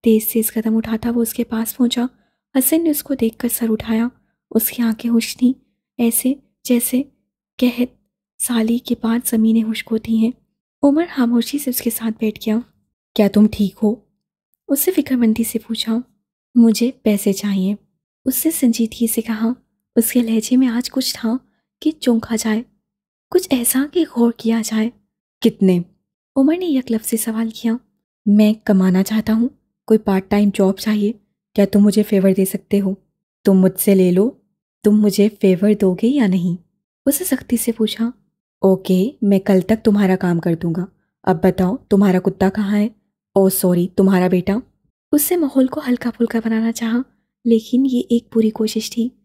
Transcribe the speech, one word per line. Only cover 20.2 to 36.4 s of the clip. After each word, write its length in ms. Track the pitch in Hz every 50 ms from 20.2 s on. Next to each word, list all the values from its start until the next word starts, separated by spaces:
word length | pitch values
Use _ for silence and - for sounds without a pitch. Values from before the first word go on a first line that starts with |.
लहजे 340 | 240 226 226 226 214 - 254
में 120 | 254 269 247
आज 220 | 226 240 254 -
कुछ 260 | - 269 254 - - -
था 220 | - 220 226 262 _ _ _ _ _ _ _ _
कि 100 | - 311
चौंका 440 | 311 _ - 262 233 226 220 - 233
जाए, 300 | 214 - 226 214 220 240 _ _ _ _ _ _ _ _ _ _ _ _ _
कुछ 220 | - 370 370 -
ऐसा 340 | 269 247 233 - - 254 277
कि 180 | 294 - 359 320
गौर 300 | - - 240 233 233 233 -
किया 220 | - 226 226 226
जाए। 300 | 220 - 220 220 214 233 - _ _ _ _ _ _ _ _ _
"कितने?" 420 | - 233 220 _ 202 190 180 175 175 _ _ _ _ _ _ _ _ _ _
उमर 220 | 269 269 269 320 359
ने 100 | 370 349
यकलफ्ज़ी 500 | 285 262 254 - 226 220 - - - 226
सवाल 340 | - - 220 220 226 226
किया। 280 | 226 - - 233 226 247 _ _ _ _ _ _ _ _ _ 208
"मैं 280 | 202 208 214 214 220
कमाना 480 | 220 _ - 208 190 185 190 180 185 196
चाहता 300 | - 220 220 214 - 220
हूँ, 160 | 220 233 269 - _ _ _ _ _ _ -
कोई 100 | 220 220
पार्ट 320 | 220 - 190 190 190 _
टाइम 200 | 214 202 208 202
जॉब 260 | 196 - 196 190 196
चाहिए। 440 | - - 220 214 214 202 208 240 - _ _ _ _ _ _ _
क्या 100 | - 202
तुम 180 | 196 - 208 202
मुझे 200 | 208 196 220 208
फेवर 300 | - 214 196 185 196 190
दे 120 | 190 190
सकते 320 | 190 - 196 _ _ - 202
हो?" 180 | 196 190 196 - _ _ _ _ _ _ _ _ _
"तुम 120 | - 196 190
मुझसे 380 | 185 185 185 - - - 196
ले 160 | 190 185 180
लो, 340 | 180 185 202 247 285 _ _ _ _ _ _ _ _ _ _
तुम 120 | 208 208
मुझे 340 | 214 208 208 196 - 202 220
फेवर 440 | 208 - - 190 185 170 202 208 214
दोगे 340 | 208 208 190 185 180 - 226
या 200 | 277 294 240 196
नहीं?" 300 | 185 190